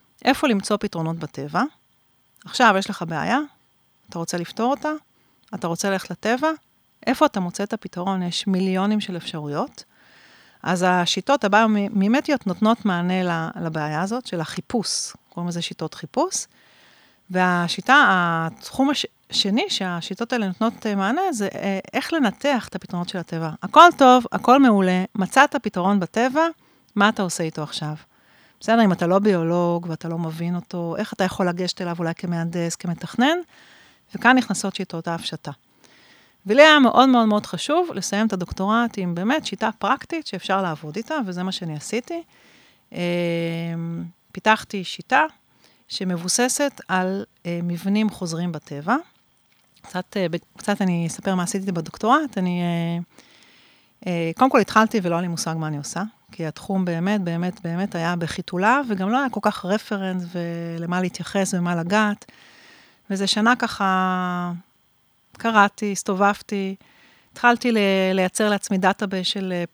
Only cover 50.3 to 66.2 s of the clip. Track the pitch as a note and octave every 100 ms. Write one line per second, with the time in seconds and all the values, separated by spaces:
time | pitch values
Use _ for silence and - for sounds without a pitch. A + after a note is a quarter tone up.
50.3 | E3+ - - - G3+ F#3+ E3+ E3 - G3+
51.3 | F#3 F3 G3+ F#3+ E3+ D#3+ - G#3+ C#4+ D4+
52.3 | - F3+ F3 F3 E3+ E3+ E3+ F3 - -
53.3 | _ _ _ _ _ _ _ F#3 E3+ E3
54.3 | E3+ B3+ C4 G3 G#3+ A3 A3 F3 E3 F3
55.3 | E3 - E3 D#3 D3 D3 E3+ G#3 - _
56.3 | - D#3+ - - F#3+ F3+ E3 F3+ G#3 F3
57.3 | E3+ F3+ - E3+ E3+ G3 F3 E3 F3 E3
58.3 | - - F3 G3+ C4+ C4 G3 F#3+ B3 C4+
59.3 | G#3 G#3 - F3+ G#3+ - G3+ F#3+ F#3 E3+
60.3 | F3 E3+ E3+ E3+ E3 E3+ F3+ F3+ - F3
61.3 | G3+ F#3+ F3+ F3 E3+ E3+ G#3 G#3+ G#3 -
62.3 | - - - - - _ _ _ F#3+ G3
63.3 | G#3+ A3 B3 A#3 - G3 F#3 F#3 F#3 F3+
64.3 | F3+ F3 F3 - _ _ _ _ _ _
65.3 | - A3+ A3 G3+ - G#3 F#3+ - F#3+